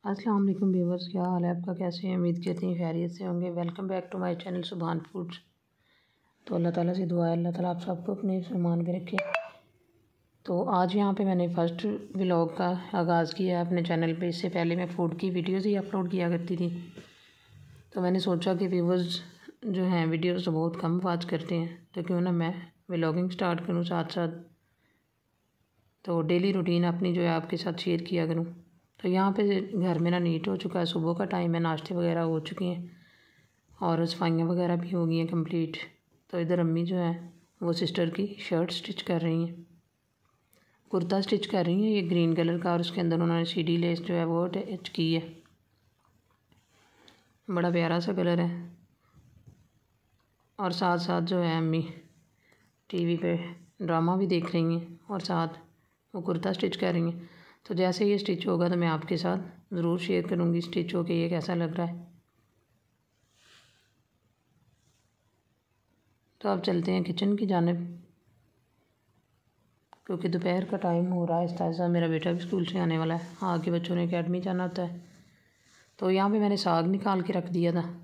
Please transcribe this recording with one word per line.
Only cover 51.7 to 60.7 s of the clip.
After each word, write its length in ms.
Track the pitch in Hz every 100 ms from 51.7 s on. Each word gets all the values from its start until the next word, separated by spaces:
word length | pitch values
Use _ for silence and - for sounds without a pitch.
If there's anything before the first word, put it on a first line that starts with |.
| 160 160 - - _ _ _ _ _ _ _ _
टीवी 280 | 180 170 170
पे 220 | 175 170 175 175 - _
ड्रामा 340 | 170 165 170 185
भी 120 | 190
देख 260 | 175 175
रही 220 | 170 165 170
हैं 240 | 165 - -
और 120 | 196
साथ 380 | 180 170 165 - - _ _ _ _
वो 80 | 196
कुर्ता 320 | 170 170 190
स्टिच 220 | 185 190 -
कर 180 | 185
रही 100 | 170
हैं। 260 | 170 170 170 - - - -
तो 100 | 175
जैसे 300 | 185 180 202
ये 120 | 202
स्टिच 300 | 202 175 175
होगा 220 | 170 175
तो 60 | 175
मैं 120 | 170
आपके 300 | 156 - 170
साथ 560 | 175 185 180 - _
ज़रूर 260 | 180 170 175
शेयर 280 | 175 180 175
करूँगी 340 | 175 170 170
स्टिच 340 | 170